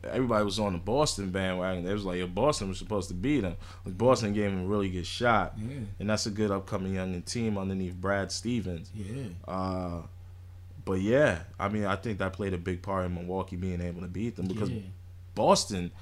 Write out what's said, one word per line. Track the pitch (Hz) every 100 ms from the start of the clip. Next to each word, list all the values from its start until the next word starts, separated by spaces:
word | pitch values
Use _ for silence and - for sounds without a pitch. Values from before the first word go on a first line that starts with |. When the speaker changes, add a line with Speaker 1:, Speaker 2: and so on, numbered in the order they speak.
| -
Speaker 1:
everybody | 117 127 110 104
was | 95
on | 104
the | 87
Boston | 90 131 151 - 95
bandwagon. | 95 92 92 92 92
They | 87
was | 104 95
like, | 90
"Yo, | 90
Boston | 90 139 143 98
was | 90
supposed | - 104 90
to |
beat | 90 123 147
'em." | 95 85 - -
Like, | 95 90
Boston | 120 120 107
gave | 104 101
'em | 95
a | 92
really | 104 98
good | 90 82
shot. | - 120 107 85 107
Speaker 2:
Yeah. | 110 139 104 95
Speaker 1:
And | 98
that's | 107 117
a |
good | 101 107
upcoming | 98 95 101 95
young | 95 92 90
team | - 123 113 101
underneath | 95 98 90 90
Brad | 92 98 92
Stevens. | - 113 120 90 82 87 107
Speaker 2:
Yeah. | 98 127 113 87 -
Speaker 1:
Uh, | 92 92 92 90 85 85 - - - - - - - -
but, | 92
yeah, | 101 131 147 85 - -
I | 101
mean, | 107
I | 101 98
think | 120 95
that | 95
played | 92 98
a | 92
big | 87 90
part | 101 95 90
in | 87
Milwaukee | 87 92 92 90
being | 92 87
able | 87 87
to | 90
beat | 92 117 -
them | 92
because | 98 104
Speaker 2:
Yeah. | 113 92 - - - -
Speaker 1:
Boston | - 139 - - 98 87 -